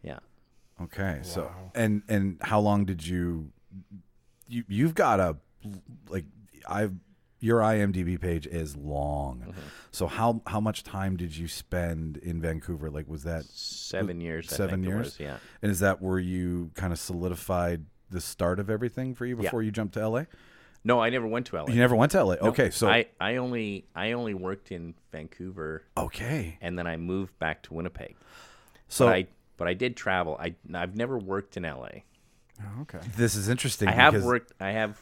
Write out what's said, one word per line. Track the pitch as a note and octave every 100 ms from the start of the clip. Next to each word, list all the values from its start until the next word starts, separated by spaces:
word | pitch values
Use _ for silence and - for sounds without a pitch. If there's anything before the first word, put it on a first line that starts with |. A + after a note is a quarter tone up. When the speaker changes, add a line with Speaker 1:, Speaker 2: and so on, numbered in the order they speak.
Speaker 1:
Yeah. | E2 C2 _ _ _ _ _ _
Speaker 2:
Okay. | E2+ - F#2+ D2+
So, | F2+ F2 D2
Speaker 3:
Wow. | F2+ F#2
Speaker 2:
and, | A#2+ A2 G#2 -
and | G#2+ G2 E2
how | - G#2+
long | G#2 G#2 F#2+
did | F2+ D#2+
you, | F2+ F2 E2 D2+ _ _ F#2+ F2 G2 - _ _ _ -
you, | A#2+ A2+
you've | G2+ D#3+ D#3+
got | D3 G#2
a, | F2+ D2 _ _ G#2 G2 - - -
like, | F#2+ D2+ - G#2 - -
I've, | G2 G#2+ F#2 _ _ _ _
your | A2+ A#2
I | A2 A2
M | G2+
D | F#2
B | E2+ F2
page | F2+ E2 D2
is | E2+ D#2 C#2+
long. | C#2+ C#2+ C#2+ D2 C#2 B1
Speaker 1:
Mm-hmm. | B1 F#2 D2 - -
Speaker 2:
So | - F2+
how, | - A#2 A2+ -
how | G#2+
much | A2 G#2
time | - G2 F#2+ F#2
did | F2+ D#2
you | E2+
spend | - - F2+ E2+ D#2+ D#2+ D2
in | E2+ E2+
Vancouver? | E2 D#2+ - E2 D#2
Like, | D2 D2+
was | D#2
that | D#2 E2
Speaker 1:
Seven | D2+ - - - - F#2+ G2 E2+
years, | E2+ D#2+ E2
I | -
Speaker 2:
seven | G2 F#2+
Speaker 1:
think | F#2
it | G2+
Speaker 2:
years? | C3
Speaker 1:
was, | -
yeah. | C#2+ C2+ - -
Speaker 2:
And | G#2
is | F2+
that | G2 F#2+
where | F#2+ F#2
you | F2+ F2+ F2+ F2 E2 -
kinda | F#2 E2+
solidified | - F2 F2+ F2 - F#2 F2 E2+ D2+ _ _
the | F2+
start | - - F2 F2+
of | G2+
everything | G#2+ A#2+ A#2+ C3
for | A#2+ B2
you | B2
Speaker 1:
Yeah. |
Speaker 2:
before | G2 A#2
you | A2
jumped | G#2 G#2 A2
to |
L | A2 A#2
A? | D#3+ - - - - - A2
Speaker 1:
No, | A#2+
I | A2+
never | B2+ A2+
went | A#2 B2
to | F2
L | D2+
A. |
Speaker 2:
You | A#2
never | B2 A#2
went | C#3+
to | F#3+
L | G#2+
A? | F2+
Speaker 1:
No, | G#2+
Speaker 2:
Okay, | A#2+ A#2
so | - A2
Speaker 1:
I, | A2+ A2+ _
I | F#2+ B2
only, | B2+ A#2+ G#2+ G2 -
I | E2 G#2
only | A#2+ A#2
worked | G2 F#2 F#2+ -
in | F#2 E2 - _
Vancouver. | D#2+ D#2 - F#2 F#2+ D#2 D#2 _ -
Speaker 2:
Okay. | - - A#2 D3+ F2 D#2+
Speaker 1:
And | F2 F2+
then | E2+
I | E2
moved | E2+ F#2+ F#2+ _
back | D#2+ D#2
to | -
Winnipeg. | D#2+ E2+ - - - - - - - _ _ _
Speaker 2:
So | - A#2+
Speaker 1:
But | F#2+
I, | F#2 _ _ -
but | E2+
I |
did | F#2 B2 B2
travel. | - F#2 E2+ C#2+
I, | E2+ E2+ -
I've | F2 F#2+ G2+
never | A#2+ B2+
worked | F#2+ G2 G2 -
in | E2+
L | C2+ A#1+
A. | - _ _ _ _ _ -
Speaker 3:
Oh, | G#2 G#2+
okay. | D3+ F2 - G#2
Speaker 2:
This | A#2 G2+
is | G2
interesting | B2 C3+ - G#2
Speaker 1:
I |
have | A2+ C#3
Speaker 2:
because | - A#2+
Speaker 1:
worked, | B2 - -
I | F#2+
have | G#2+ G#2+ G#2